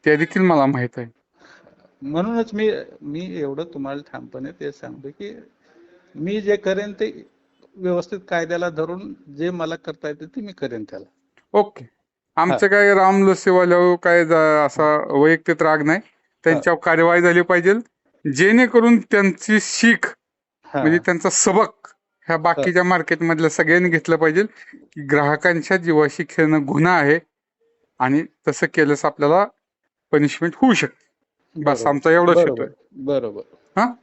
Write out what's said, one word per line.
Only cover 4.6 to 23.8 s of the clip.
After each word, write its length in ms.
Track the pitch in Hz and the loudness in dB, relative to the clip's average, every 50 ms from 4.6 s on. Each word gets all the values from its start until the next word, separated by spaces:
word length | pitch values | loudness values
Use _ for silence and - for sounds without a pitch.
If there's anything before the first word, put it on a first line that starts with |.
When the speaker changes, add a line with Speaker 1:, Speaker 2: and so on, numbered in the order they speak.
Speaker 2:
ते 120 | 147 143 | -14 -14
सांगतो 360 | 143 _ - 120 - - 135 139 | -14 _ -20 -20 -20 -18 -20 -20
की 220 | 147 _ 202 208 226 - - _ _ _ _ _ _ _ _ _ _ _ _ _ _ | -18 _ -18 -18 -18 -20 -20 _ _ _ _ _ _ _ _ _ _ _ _ _ _
मी 260 | 143 156 185 202 214 | -10 -8 -6 -6 -4
जे 160 | 196 202 202 | -2 -4 -4
करेन, 360 | 202 - 185 190 190 208 208 | -2 -2 -4 -4 -4 -6 -10
ते 180 | 196 - 214 - - - - _ _ _ _ _ _ _ _ _ _ | -8 -8 -8 -8 -8 -14 -20 _ _ _ _ _ _ _ _ _ _
व्यवस्थित 440 | 196 185 180 180 175 175 - 208 190 185 - | -8 -6 -4 -4 -4 -6 -8 -14 -14 -10 -6
कायद्याला 420 | 185 170 165 160 175 156 175 175 | -6 -6 -4 -4 -6 -6 -6 -6
धरून 420 | 165 151 160 160 175 185 202 302 294 _ _ 147 143 | -6 -6 -8 -8 -8 -14 -14 -18 -20 _ _ -20 -12
जे 140 | 143 165 175 | -8 -8 -8
मला 260 | 180 175 165 160 165 | -6 -6 -8 -8 -10
करता 320 | 165 _ 165 147 _ - 151 | -12 _ -16 -16 _ -12 -12
येते, 180 | 147 165 160 | -12 _ -18
ते 140 | 156 _ 262 | -16 _ -14
मी 120 | 208 202 | -14 -14
करेन 320 | 185 _ 143 123 120 110 107 | -12 _ -12 -10 -10 -12 -14
त्याला. 200 | - - 95 98 _ _ _ _ _ _ _ _ _ - | -14 -16 -20 -20 _ _ _ _ _ _ _ _ _ -2
Speaker 1:
ओके. 300 | 208 202 208 _ - 127 - _ _ _ _ _ _ _ _ _ | -2 -2 -2 _ -20 -20 -20 _ _ _ _ _ _ _ _ _
आमचं 300 | 160 165 185 175 - 202 | -2 -2 0 0 0 2
Speaker 2:
हां. 20 | 196 | 2
Speaker 1:
काय 260 | 202 208 202 202 202 | 4 4 4 4 4
राम 340 | 196 190 190 196 196 196 190 | 4 4 4 4 4 4 2
लसीवाल्यावर 680 | 185 - - 190 180 180 180 175 175 175 175 180 175 175 | 2 2 0 2 2 4 4 4 4 4 4 2 2 0
काय 220 | - 180 170 175 170 | 0 2 2 2 2
जा-, 420 | 156 165 160 156 156 151 151 147 | 2 2 2 4 4 2 2 2
असा 300 | 139 - - 156 151 151 | 0 0 0 0 0 0
Speaker 2:
हां. 220 | 151 - - - 139 | 0 -2 -2 0 2
Speaker 1:
वैयक्तिक 420 | 147 156 165 160 _ - 165 156 | 4 4 2 2 _ -4 -2 0
राग 200 | 160 156 156 151 | 2 0 2 0
नाही. 180 | 143 151 160 208 - _ _ _ _ _ _ _ _ | 0 0 -2 -2 -4 _ _ _ _ _ _ _ _
Speaker 2:
हां. 0 | |
Speaker 1:
त्यांच्यावर 340 | 160 160 151 - 175 170 160 | 0 0 2 0 0 -2 0
कारवाई 420 | - 175 165 165 165 170 175 175 | 0 0 2 4 4 4 4 4
झाली 220 | 175 175 170 180 | 4 4 4 2
पाहिजे, 320 | 175 175 180 175 170 190 202 233 233 _ _ _ _ _ _ _ _ | 2 2 0 2 2 2 0 0 -2 _ _ _ _ _ _ _ _
जेणेकरून 760 | 156 135 131 180 202 226 240 254 226 - 233 226 233 233 220 | -6 0 2 2 4 4 4 4 4 4 4 4 6 4 2
त्यांची 580 | - _ 220 202 196 190 165 - - - 214 208 | 2 _ 0 2 2 2 -2 -4 -2 0 0 0
शीख, 460 | - - - - - 233 226 - - - - _ _ _ _ _ _ _ _ _ _ | 0 -4 -4 2 2 2 2 2 -4 -8 -10 _ _ _ _ _ _ _ _ _ _
Speaker 2:
हां. 160 | - - 143 | -10 -6 -2
Speaker 1:
म्हणजे 160 | 135 156 165 175 | 0 0 0 0
त्यांचा 320 | 165 - 175 165 - 185 | 0 -2 -4 -2 -2 -2
सबक 580 | - - - 202 185 208 214 - _ _ - - _ _ _ _ _ _ _ - | -2 0 0 2 2 2 0 0 _ _ -20 -20 _ _ _ _ _ _ _ -6
ह्या 80 | 165 | -4
Speaker 2:
हां. 60 | 160 | -2
Speaker 1:
बाकीच्या 400 | 156 170 165 147 135 180 170 180 180 | 0 -2 -2 0 -2 0 0 0 2
मार्केटमधल्या 680 | 180 185 170 156 - 165 156 165 165 165 156 165 156 | 2 0 0 0 -4 -4 -4 -2 -4 -2 0 0 -2
सगळ्यांनी 380 | - - 160 156 165 180 | 0 -2 2 2 2 2